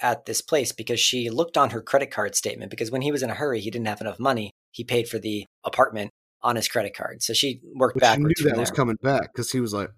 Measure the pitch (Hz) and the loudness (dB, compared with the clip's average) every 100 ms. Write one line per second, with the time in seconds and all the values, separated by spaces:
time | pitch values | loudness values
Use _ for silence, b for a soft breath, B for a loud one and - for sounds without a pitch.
0 | 120 117 - 110 - 156 113 - 110 113 | 0 0 -2 -6 0 0 0 -4 -4 0
1 | - 127 117 117 170 156 143 117 - 139 | 0 0 0 0 0 2 2 0 0 2
2 | 139 - 101 - 107 - 101 110 113 127 | 2 -2 -2 -2 -4 -6 -10 -6 -4 -2
3 | 143 143 123 101 147 117 104 120 113 104 | -2 -2 -2 -2 -2 -2 -4 -4 -4 -4
4 | 107 101 135 120 104 - _ - 120 120 | -6 -2 0 0 -4 -12 _ -12 -2 0
5 | 117 113 107 104 - _ - - 135 110 | 0 -4 -4 -4 -6 _ -4 2 2 2
6 | 110 - _ _ 120 117 - 113 101 - | -8 -10 _ _ -2 0 0 -2 -2 -4
7 | - 123 - 110 139 123 - 131 127 127 | -8 -6 -2 0 0 -2 -10 0 2 6
8 | 123 113 151 170 147 117 123 - 123 110 | 6 6 4 4 2 2 0 2 0 0
9 | 131 135 - - 117 131 117 101 95 | 0 0 -2 -6 -4 -2 -2 -2 -4